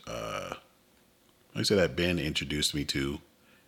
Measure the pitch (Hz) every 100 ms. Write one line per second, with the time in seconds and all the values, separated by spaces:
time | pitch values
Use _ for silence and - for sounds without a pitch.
0 | - 117 110 101 90 - - _ _ _
1 | _ _ _ _ _ - 110 101 87 64
2 | 87 87 73 - 71 76 73 76 71 71
3 | 69 76 - _ - -